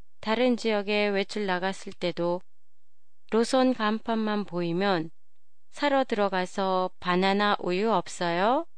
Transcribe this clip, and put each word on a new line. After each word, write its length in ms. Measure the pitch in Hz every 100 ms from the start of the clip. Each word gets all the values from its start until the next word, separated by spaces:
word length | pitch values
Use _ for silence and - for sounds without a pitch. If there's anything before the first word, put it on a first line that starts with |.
| - -
다른 380 | 214 220 254 233
지역에 500 | 226 208 196 208 208
외출 400 | 196 202 214 202
나갔을 440 | 180 190 190 -
때도 480 | - 175 165 170 180 - - - - - - - - -
로손 420 | 220 233 262 254
간판만 720 | 247 214 220 - 226 214 208 190
보이면 640 | 175 170 170 202 180 165 - - - - - -
사러 320 | - 285 277
들어가서 840 | 262 208 202 185 185 - 190 185 185 -
"바나나 560 | 180 180 190 196 208 208
우유 320 | - 180 220
없어요?" 760 | 196 - - 175 170 208 277 339